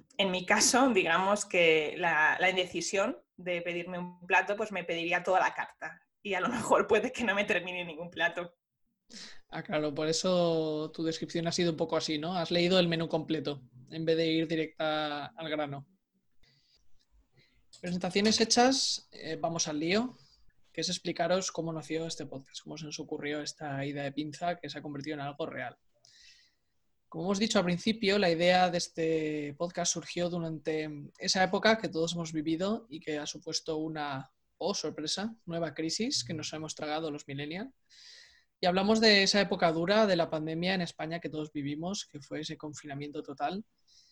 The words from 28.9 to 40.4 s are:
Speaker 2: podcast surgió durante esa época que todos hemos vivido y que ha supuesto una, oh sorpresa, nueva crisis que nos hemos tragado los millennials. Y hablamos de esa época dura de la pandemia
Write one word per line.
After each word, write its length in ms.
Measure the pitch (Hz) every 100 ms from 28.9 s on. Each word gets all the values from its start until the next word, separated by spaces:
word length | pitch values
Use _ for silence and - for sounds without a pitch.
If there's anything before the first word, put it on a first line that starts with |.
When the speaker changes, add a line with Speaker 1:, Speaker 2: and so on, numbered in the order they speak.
| - 160 160 156 151 147 143
Speaker 2:
podcast 360 | 175 180 175
surgió 360 | 170 - - 175
durante 600 | 175 165 156 160 156 156 147 143 -
esa 240 | 185 196
época 340 | 185 196 214 220
que 100 | 208
todos 260 | 160 165
hemos 200 | 170 160
vivido 540 | 160 156 160 196 226 226
y 100 | 151
que 200 | - 151
ha 60 | 147
supuesto 520 | 160 160 156 - 156
una, 540 | 160 156 147 135 135 _ _ _
oh 160 | 160
sorpresa, 640 | 196 156 - 151 - 214 226 -
nueva 280 | 165 165
crisis 500 | 143 160 - 233 294 -
que 80 |
nos 180 | 160 147
hemos 220 | 156 156 -
tragado 360 | 151 151 165
los 160 | 147 -
millennials. 440 | 139 147 170 269 - _ - - - - _ _ _
Y 60 | 180
hablamos 340 | 180 196 220
de 240 | 220 202
esa 180 | 196 208
época 300 | 190 185 175
dura 360 | 160 170 208 214
de 80 | 175
la 140 | 160
pandemia 440 | 160